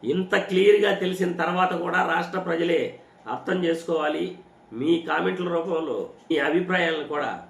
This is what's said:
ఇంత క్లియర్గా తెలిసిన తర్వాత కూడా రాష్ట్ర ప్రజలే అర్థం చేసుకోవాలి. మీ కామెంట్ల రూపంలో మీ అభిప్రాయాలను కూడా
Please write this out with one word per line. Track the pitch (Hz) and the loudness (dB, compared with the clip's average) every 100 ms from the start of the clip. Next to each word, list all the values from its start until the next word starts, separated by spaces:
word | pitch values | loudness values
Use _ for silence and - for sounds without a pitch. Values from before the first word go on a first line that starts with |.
| 113 | 0
ఇంత | 175 185 196 - | -2 2 0 2
క్లియర్గా | 185 202 208 202 190 | 4 8 8 6 2
తెలిసిన | 180 185 175 175 | -2 0 -2 0
తర్వాత | 165 180 185 170 | -2 2 0 0
కూడా | 170 175 175 | 0 0 2
రాష్ట్ర | 170 175 190 180 | 0 -2 -6 -4
ప్రజలే | 165 170 160 117 - - - 110 | -2 2 2 0 -8 -20 -18 -10
అర్థం | 127 - 185 170 | -8 -4 -2 0
చేసుకోవాలి. | 160 - 160 151 156 180 - - - - 113 | -2 -2 -2 0 -2 -4 -8 -20 -20 -16 -4
మీ | 147 170 160 | 0 0 0
కామెంట్ల | 156 185 185 175 170 | -2 0 -2 -2 -2
రూపంలో | 175 160 160 107 - - - | -2 -2 -2 -4 -6 -12 -2
మీ | 160 143 | 0 2
అభిప్రాయాలను | 165 180 180 170 156 143 | 0 0 0 0 -2 -4
కూడా | 147 131 87 | -4 -4 -6